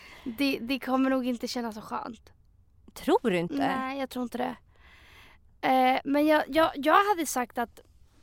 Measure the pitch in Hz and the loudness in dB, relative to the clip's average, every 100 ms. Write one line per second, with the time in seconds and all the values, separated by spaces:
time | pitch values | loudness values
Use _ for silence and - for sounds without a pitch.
0 | - - 262 226 277 262 233 269 262 262 | -20 -16 -10 -2 -2 -2 -4 -6 -2 0
1 | 262 262 247 233 247 247 233 214 - 240 | 2 0 -2 -4 -6 -6 -8 -10 -10 -10
2 | - 220 - _ _ _ _ _ - - | -10 -14 -20 _ _ _ _ _ -20 -6
3 | - 392 233 180 170 277 - 262 262 277 | 0 2 2 0 0 -2 -2 -2 -4 -6
4 | 262 247 240 240 247 233 _ _ - - | -6 -6 -6 -6 -6 -8 _ _ -20 -20
5 | - - - - _ - 254 262 254 262 | -20 -20 -20 -20 _ -4 2 4 4 2
6 | - 285 302 302 - 302 320 285 294 381 | 0 2 4 4 2 2 2 0 4 6
7 | 403 349 285 254 240 - 233 - - - | 6 2 -2 -4 -4 -6 -8 -10 -20 -20
8 | - _ | -20 _